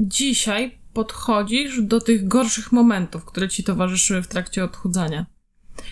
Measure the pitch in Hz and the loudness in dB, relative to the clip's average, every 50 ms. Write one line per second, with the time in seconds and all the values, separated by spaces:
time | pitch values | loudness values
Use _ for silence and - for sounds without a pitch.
0 | 220 190 - - 277 277 247 - - 220 202 214 254 247 - - - - - 226 | -2 -2 0 0 0 2 0 0 0 0 -2 -2 -4 -4 -8 -14 -20 -8 -4 -4
1 | 220 - - - - - 220 208 202 196 233 262 294 277 262 247 214 202 247 233 | -4 -4 -6 -6 -2 0 0 0 0 0 0 -2 -2 -2 -2 -2 0 2 2 2
2 | 220 - 233 208 190 190 196 254 254 226 - 226 214 - 247 240 240 233 208 190 | 4 4 2 2 2 2 2 2 2 2 -2 -4 0 2 4 6 6 6 6 4
3 | 175 - - 165 - - - 180 190 185 - - 185 - 185 160 185 185 185 185 | -2 -4 -6 -12 -14 -8 -4 -4 -4 -2 -2 -2 -2 -2 0 0 0 0 2 0
4 | - - 202 185 175 - - 185 180 - - 196 185 175 - - - 185 170 185 | 2 2 2 0 -2 -2 -4 -6 -6 -4 -4 -4 -4 -4 -6 -6 -4 -2 0 0
5 | 170 156 156 151 175 - - _ _ _ _ _ _ - - - - - | -2 -2 -2 -4 -6 -8 -12 _ _ _ _ _ _ -18 -16 -14 -14 -14